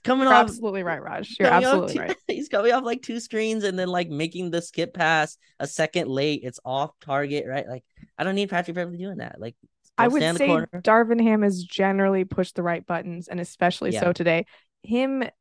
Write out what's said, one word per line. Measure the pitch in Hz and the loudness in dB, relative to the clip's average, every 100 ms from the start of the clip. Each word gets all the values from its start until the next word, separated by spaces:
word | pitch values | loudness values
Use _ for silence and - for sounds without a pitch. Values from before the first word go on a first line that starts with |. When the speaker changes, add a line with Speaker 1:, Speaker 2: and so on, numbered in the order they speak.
Speaker 1:
coming | - 262 | 0 2
Speaker 2:
You're | 262 | 6
Speaker 1:
off, | 240 220 | 6 6
Speaker 2:
absolutely | 233 220 190 | 0 -4 -4
right, | 175 156 | -4 -6
Raj. | - - 202 - | -8 -10 -8 2
You're | 190 | 4
Speaker 1:
coming | 170 | 6
off | 254 | 4
Speaker 2:
absolutely | 269 170 | 2 0
Speaker 1:
two, | - | -4
Speaker 2:
right. | - - | -6 -6
Speaker 1:
<laughs> | - | -6
he's | - 294 | -6 -2
coming | 202 226 | 0 2
off, | 240 | 2
like, | 233 247 | 0 -6
two | - 233 | -6 -10
screens | - 220 220 220 | -6 -4 -2 -2
and | 202 185 | -2 -2
then, | 180 | -2
like, | 180 170 | -2 -4
making | 147 165 170 180 | -4 -4 -6 -4
the | 170 | -4
skip | 170 - 170 | -4 -6 -6
pass | 180 160 160 156 - _ - | 0 2 2 0 -6 _ -10
a | 143 | -6
second | - 160 180 135 | -4 -2 -2 -2
late. | 135 151 147 | 0 0 -2
It's | 127 - | -6 -12
off | 127 135 151 _ | -6 -4 -4 _
target, | 147 139 143 143 - | -4 -2 -2 -4 -4
right? | 135 - | -6 -8
Like, | 127 _ - - - | -12 _ -20 -14 -6
I | |
don't | 180 | -2
need | 196 202 | -2 -2
Patrick | 180 175 | -2 -4
Beverley | 170 175 175 | -6 -6 -8
doing | 190 165 | -10 -10
that. | - - | -12 -12
Like, | 117 - _ _ _ - | -14 -14 _ _ _ 0
Speaker 2:
I | 240 | 2
Speaker 1:
go | |
Speaker 2:
would | 285 | 4
Speaker 1:
stand | 311 | 2
in | |
the | 226 | 2
Speaker 2:
say | 285 | 4
Speaker 1:
corner. | 160 165 180 | 2 0 -2
Speaker 2:
Darvin | 180 220 226 233 | 4 6 6 4
Ham | 226 214 | 4 4
has | 202 180 | 2 0
generally | 180 - 196 196 196 190 | -4 0 2 4 2 2
pushed | 185 - 180 | 0 -2 -4
the | - | -2
right | 175 170 - | -2 -4 -4
buttons, | 170 180 170 175 | -6 -6 -10 -8
and | 175 | -8
especially | 175 - 175 - - | -8 0 0 0 -2
Speaker 1:
Yeah. | - | 0
Speaker 2:
so | 180 | 0
today. | 180 170 165 - - _ _ | 2 2 0 -2 -12 _ _
Him | - 240 269 269 240 - | -4 -2 0 -2 -6 -10